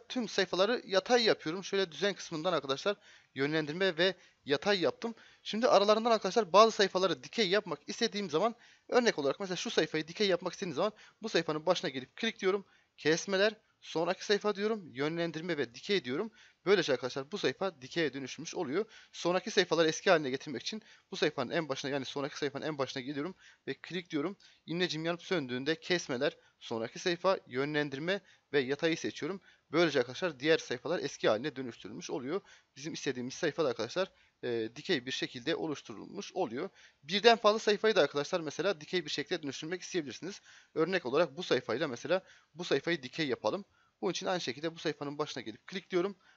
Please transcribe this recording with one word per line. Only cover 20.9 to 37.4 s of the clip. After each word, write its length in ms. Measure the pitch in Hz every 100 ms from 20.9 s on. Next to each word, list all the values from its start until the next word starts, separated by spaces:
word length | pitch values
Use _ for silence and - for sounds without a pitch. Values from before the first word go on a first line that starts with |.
| - -
bu 40 | 190
sayfanın 360 | 165 147 117
en 180 | 151 156
başına, 220 | 135 143
yani 140 | 139 131
sonraki 320 | 147 139 -
sayfanın 280 | 143 131 147
en 120 | 147
başına 240 | 131 143
geliyorum 340 | 127 143 160 185 - - -
ve 60 |
klik 360 | 135 - 175 175
diyorum. 280 | 156 160 202 - _ -
İmlecim 400 | 170 180 151 165
yanıp 180 | 170
söndüğünde 560 | - 185 131 127 135 160
kesmeler, 580 | - 180 - 123 147 - _ _
sonraki 400 | - 113 113 175
sayfa, 400 | 185 170 190 190 -
yönlendirme 760 | 123 143 151 147 135 165 196 _ _ _
ve 60 | 143
yatayı 380 | 127 143 165 156
seçiyorum. 440 | 110 - 151 196 _ _ -
Böylece 280 | 156 170 139
arkadaşlar 400 | 120 127 180 135
diğer 180 | 147 160
sayfalar 420 | - 123 139 175
eski 300 | 143 - 165
haline 260 | 110 147 131
dönüştürülmüş 540 | 131 - 92 113 -
oluyor. 320 | 170 127 185 - - _ -
Bizim 180 | 151
istediğimiz 400 | - 147 123 123
sayfalar 360 | - 165 143 147
arkadaşlar, 420 | 117 113 175 185 _ _ _
e, 260 | 127 117 113 131
dikey 300 | - 156 123
bir 60 |
şekilde 440 | - 160 127 120 165
oluşturulmuş 800 | 160 139 - 101 87 - -
oluyor. 360 | - 160 120 190 _ - _
Birden 340 | 139 196 226
fazla 220 | 226